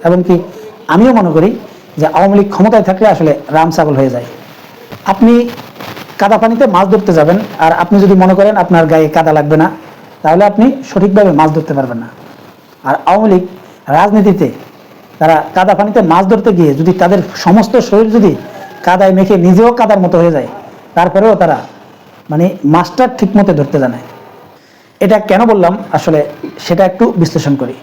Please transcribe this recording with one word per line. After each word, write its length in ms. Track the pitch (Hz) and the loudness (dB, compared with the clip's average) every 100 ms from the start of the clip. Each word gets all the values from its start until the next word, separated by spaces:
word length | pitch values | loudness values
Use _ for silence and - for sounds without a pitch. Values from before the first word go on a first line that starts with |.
| 165 | 0
এমনকি 280 | 180 180 175 - - - - - | 0 0 -2 -2 -16 -20 -20 -4
আমিও 180 | 180 240 233 | 0 2 2
মনে 120 | 180 156 | 2 0
করি 120 | 180 262 - - - - | 0 -2 -12 -20 -20 -4
যে 60 | 156 151 | -2 0
আওয়ামী 180 | 196 202 | 2 2
লীগ 100 | 196 | 0
ক্ষমতায় 300 | - 202 220 185 | 0 2 2 0
থাকলে 180 | 190 214 | 0 0
আসলে 180 | 175 156 143 - 151 | 0 0 -2 -2 -2
রাম 120 | 165 160 | 0 0
ছাগল 180 | 151 135 | -2 0
হয়ে 100 | 135 | -2
যায়। 120 | 120 120 - - - - - - - - | -4 -10 -18 -20 -20 -20 -20 -20 -14 -8
আপনি 200 | 196 226 240 240 - - - - - - - | 0 4 2 0 -8 -18 -18 -18 -18 -20 -4
কাদা 160 | 151 165 | 0 0
পানিতে 220 | 226 233 262 | 0 0 0
মাছ 120 | 180 190 | 2 2
ধরতে 180 | 196 190 165 | 0 2 0
যাবেন, 200 | 151 180 214 - | 2 0 -4 -2
আর 80 | 160 170 | 0 0
আপনি 140 | 175 202 | 0 2
যদি 100 | 190 190 | 4 4
মনে 120 | 185 190 | 4 2
করেন 160 | 196 214 | 2 2
আপনার 200 | 170 175 160 | 0 2 2
গায়ে 160 | 160 156 160 | 2 0 0
কাদা 160 | 160 156 | 0 0
লাগবে 180 | 147 156 | 0 0
না, 40 | 170 - - - - - | 0 -4 -20 -20 -20 -6
তাহলে 200 | 151 170 202 | -2 2 2
আপনি 160 | 202 240 269 - | 2 0 0 -6
সঠিকভাবে 400 | 196 196 196 196 151 | -2 0 2 2 2
মাছ 120 | 156 156 | 0 -2
ধরতে 160 | 156 139 | -4 -6
পারবেন 200 | 131 113 | -6 -8
না। 40 | 113 - - - - - _ _ 131 | -12 -18 -20 -20 -20 -20 _ _ -6
আর 60 | 147 - | -4 -2
আওয়ামী 180 | 190 220 | 0 2
লীগ 120 | 185 180 - - - - 147 | 0 -2 -14 -20 -20 -4 0
রাজনীতিতে 500 | 202 208 202 185 135 - - - - - - - | 2 2 2 0 -2 -6 -20 -20 -20 -20 -20 -4
তারা 160 | 156 160 151 - | 0 0 0 -2
কাদা 180 | 190 190 | 0 0
পানিতে 220 | 208 233 185 | 0 0 2
মাছ 120 | 170 190 | 2 2
ধরতে 180 | 226 214 185 | 0 0 2
গিয়ে 140 | 160 139 | 2 2
যদি 120 | 165 185 | 0 0
তাদের 180 | 175 190 - - | 0 0 -2 -6
সমস্ত 300 | - 202 208 247 - | 2 2 2 0 0
শরীর 200 | 202 220 220 | 0 2 2
যদি 160 | 196 135 - - - - - | 2 0 -8 -18 -20 -8 -2
কাদায় 260 | 180 190 185 | 2 2 2
মেখে 180 | 190 202 175 | 2 2 4
নিজেও 240 | 180 226 240 | 4 2 2
কাদার 200 | 220 208 | 0 2
মতো 120 | 185 180 | 2 2
হয়ে 120 | 170 151 | 0 0
যায়, 120 | 127 - - - - - | -6 -14 -20 -20 -8 -2
তারপরেও 400 | 175 190 220 196 | 0 2 2 2
তারা 160 | 175 135 - - - - - - _ | 0 -2 -8 -20 -20 -20 -20 -20 _
মানে 160 | 151 180 - 143 | -2 -2 -2 0
মাছটা 300 | 160 175 - 254 - | 0 0 -2 -2 0
ঠিক 120 | 196 208 | 0 0
মতো 120 | 196 151 | 0 0
ধরতে 180 | 139 151 | -2 -2
জানে। 160 | 127 120 - - - - - - _ _ _ _ | -4 -6 -14 -20 -20 -20 -20 -20 _ _ _ _
এটা 120 | 196 208 214 | 0 0 0
কেন 100 | 190 233 | 0 2
বললাম 220 | 214 175 190 - 156 | 2 0 -2 -6 -6
আসলে 240 | - 156 147 - - - - | -2 -2 -4 -8 -18 -16 -6
সেটা 160 | 175 190 | 0 0
একটু 140 | 185 233 - | 0 -2 0
বিশ্লেষণ 340 | 160 165 143 135 | -2 -2 -4 -4
করি। 140 | 123 - | -4 -10